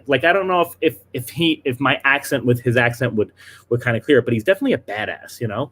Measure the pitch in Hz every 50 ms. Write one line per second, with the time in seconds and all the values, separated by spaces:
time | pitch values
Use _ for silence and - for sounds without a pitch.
0 | - - 139 131 143 165 180 196 190 185 185 180 170 170 - - - 160 123 -
1 | - _ - 131 123 - - - 170 165 156 - - 135 127 123 139 127 139 -
2 | - 135 139 143 - - 147 135 - 127 123 120 - 127 113 123 120 120 123 -
3 | 131 113 113 107 101 - - _ - - - - - _ 120 120 - 123 117 110
4 | - - 147 123 117 - 120 110 107 - 190 - 285 269 196 135 - - 202 214
5 | 214 95 85 - - - - - 120 107 101 110 139 -